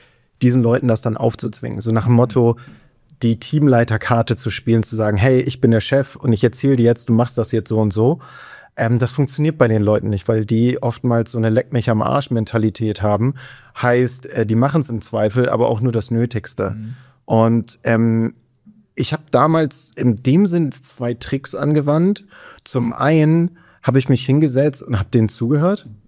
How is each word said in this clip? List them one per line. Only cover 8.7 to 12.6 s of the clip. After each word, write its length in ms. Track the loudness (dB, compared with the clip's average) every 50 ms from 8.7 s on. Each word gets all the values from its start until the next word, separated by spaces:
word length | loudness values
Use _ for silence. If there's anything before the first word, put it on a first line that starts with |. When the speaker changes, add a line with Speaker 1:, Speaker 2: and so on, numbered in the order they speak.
| _
Speaker 1:
Ähm, 220 | -4 -2 0 0 0
das 140 | 0 -2
funktioniert 460 | -2 -2 -2 -2 -2 -2 -2 -2 0 2
bei 100 | 2 2
den 140 | 2 2
Leuten 260 | 2 2 2 0 0 -2
nicht, 200 | -4 -2 -2 -2
weil 160 | -2 -2 -2
die 380 | 0 0 0 2 0 0 -2
oftmals 500 | -4 -6 -4 -4 -2 0 0 0 -2 -2
so 60 | -4 -2
eine 120 | -2 0
Leck-mich-am-Arsch-Mentalität 1500 | 0 0 -2 -2 -4 -2 -2 0 0 0 0 0 -2 -2 -2 -2 -4 -4 -2 -2 -2 -2